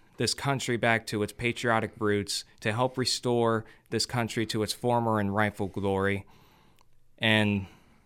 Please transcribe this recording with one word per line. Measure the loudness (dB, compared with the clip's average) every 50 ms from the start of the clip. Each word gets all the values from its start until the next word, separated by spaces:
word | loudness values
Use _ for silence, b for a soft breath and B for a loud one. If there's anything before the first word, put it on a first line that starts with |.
| B B -6
this | -4 -2 -2 -2
country | -2 -2 -2 -2 -2 -2 -2 -2 0
back | 2 2 2 0 0 -4
to | -4 -2 -2
its | -4 -4
patriotic | -4 -4 -4 -4 -2 0 2 2 2 0 -2 -4 -2
roots, | 0 2 2 2 0 -2 -6 -6 b b b b
to | -4 -2
help | 0 0 -2 -2 -2 -2
restore | -2 -2 -2 -2 0 0 2 2 2 2 2 0 -2 B B B B _
this | -4 -2 -2
country | -2 -2 -2 -2 -2 -2 -2 -2
to | -2 -2 -2 -2
its | -2
former | -4 -4 -2 0 0 2 2 2 2 2
and | 2 0 2
rightful | 2 0 0 0 -2 -6 -6
glory. | -4 -4 -2 0 0 2 2 0 0 -2 -6 b b b b b b b b b b b b b -20 -20 -20 -20 -8 -2
And | 2 4 4 4 4 4 2 0 -2 b b b b b b b b